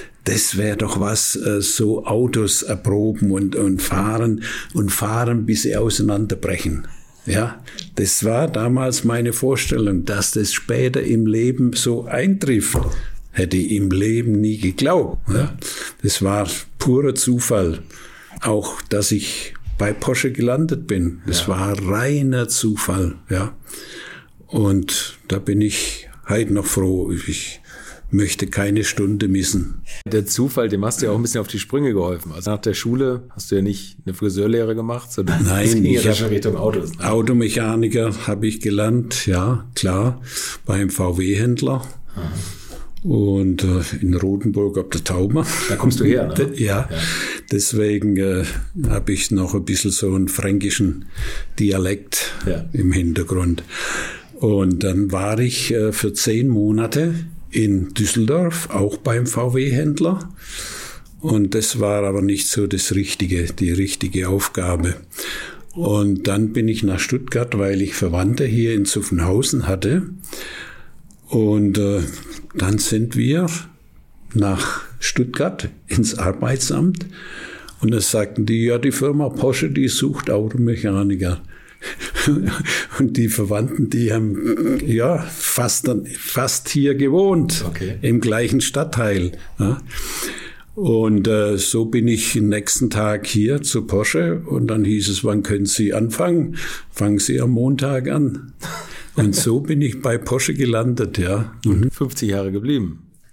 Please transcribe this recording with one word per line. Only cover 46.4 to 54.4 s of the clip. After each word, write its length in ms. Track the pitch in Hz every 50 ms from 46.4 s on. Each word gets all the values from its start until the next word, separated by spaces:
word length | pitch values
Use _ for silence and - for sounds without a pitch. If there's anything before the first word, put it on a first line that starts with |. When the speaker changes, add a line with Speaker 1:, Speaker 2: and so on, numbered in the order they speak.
| 160 139 -
Speaker 1:
De-, 80 | - 117
ja. 240 | 101 98 104 127 -
Speaker 2:
Ja. 80 | 92 80 80 - - - - - - - - -
Speaker 1:
Deswegen, 640 | 113 101 98 - 113 107 104 107 104 101 98 104 98 95
äh, 280 | 95 95 92 92 92 - - - - - - - 143 -
hab 220 | - 98 - -
ich 200 | 98 - - -
noch 240 | 110 95 92 85 -
ein 120 | 101 82
bisschen 260 | 85 95 90 - 101
so 220 | 92 - 101 95 95
einen 140 | 95 95 92
fränkischen 800 | - - 107 98 98 101 95 101 - - 104 87 80 - - - - - - - - - - - - -
Dialekt 720 | 107 101 95 95 92 92 101 98 - - - - - - - - - 95
Speaker 2:
Ja. 180 | 85 82 82 82 -
Speaker 1:
im 180 | - 92 92
Hintergrund. 720 | 87 95 85 85 80 85 82 - 95 92 87 87 85 - - - - - - - - - - - - - - - -
Und 500 | -